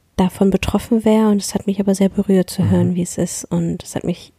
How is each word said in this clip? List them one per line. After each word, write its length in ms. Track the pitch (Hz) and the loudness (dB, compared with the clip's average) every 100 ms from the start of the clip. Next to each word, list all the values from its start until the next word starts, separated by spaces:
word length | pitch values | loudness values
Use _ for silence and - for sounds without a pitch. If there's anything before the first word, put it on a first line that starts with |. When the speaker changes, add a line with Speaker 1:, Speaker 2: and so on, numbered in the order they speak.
| _ - | _ -2
Speaker 1:
davon 320 | 185 - 196 | -2 2 2
betroffen 560 | 185 - 208 - 226 220 | 2 0 -4 0 0 2
wäre. 240 | 220 220 | 4 4
Und 120 | 208 | 2
es 120 | - 196 | -2 -4
hat 120 | - | -4
mich 120 | 196 | -2
aber 160 | 202 196 | 0 2
sehr 140 | 196 | 2
berührt 400 | 190 196 190 180 | 2 2 2 2
zu 140 | - | 0
Speaker 2:
Mhm. 60 | 185 | 2
Speaker 1:
hören, 240 | 185 175 180 | 2 2 0
wie 60 | |
es 140 | 175 - | -4 -4
ist. 280 | - - - | -4 -6 -4
Und 380 | 175 165 170 | -2 -2 -4
es 120 | - - | -8 -6
hat 80 | |
mich 300 | - 180 - | -6 -6 -10